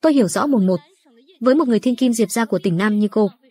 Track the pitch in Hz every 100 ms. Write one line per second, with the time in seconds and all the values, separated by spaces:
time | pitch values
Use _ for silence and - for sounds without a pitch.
0 | 320 277 196 190 294 262 185 180 - _
1 | _ _ _ _ 240 277 285 220 254 240
2 | 254 226 202 - 226 185 190 170 208 208
3 | 208 214 208 - _